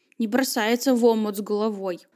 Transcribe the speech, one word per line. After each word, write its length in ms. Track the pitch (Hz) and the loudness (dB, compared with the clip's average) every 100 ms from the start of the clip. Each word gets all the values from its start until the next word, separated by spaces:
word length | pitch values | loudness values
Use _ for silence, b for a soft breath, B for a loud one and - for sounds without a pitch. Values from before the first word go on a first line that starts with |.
| _ - | _ -8
не 100 | 220 | -2
бросается 640 | 247 269 254 214 247 269 | 0 0 0 0 0 2
в 100 | 240 233 | 4 4
омут 300 | 220 214 208 | 4 0 -4
с 40 | |
головой. 580 | 208 208 220 202 190 175 _ | -4 -2 -2 -4 -6 -8 _